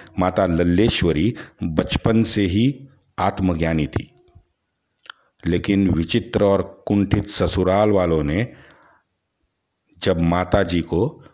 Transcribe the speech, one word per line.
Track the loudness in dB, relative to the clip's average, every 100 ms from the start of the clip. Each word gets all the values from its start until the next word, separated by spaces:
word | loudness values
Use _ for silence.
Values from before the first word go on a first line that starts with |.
| -12 -2
माता | 0 2 0
लल्लेश्वरी | 2 2 2 2 2 0 2 0 -2 -14 -8
बचपन | -6 -2 -2 -2 0 0
से | 0 0 0
ही | 2 0 -2 -14 _ _ -4
आत्मज्ञानी | -4 0 -2 0 0 -2 -2
थी, | -4 -8 _ _ -20 _ _ _ _ _ _ -20 -20 _ _ -2
लेकिन | -2 0 2 2
विचित्र | 0 0 -2 -2 0
और | 2 2 -2 -8 -2
कुंठित | 0 2 0 0
ससुराल | -2 -2 0 2 4 4
वालों | 2 2 0
ने | 0 -2 -4 -10 -20 -20 _ _ _ _ _ _ _ _ _ _ _ -6
जब | -2 0
माता | 0 0 0 -2
जी | 0 -2
को | -2 -2 -2 -6 -20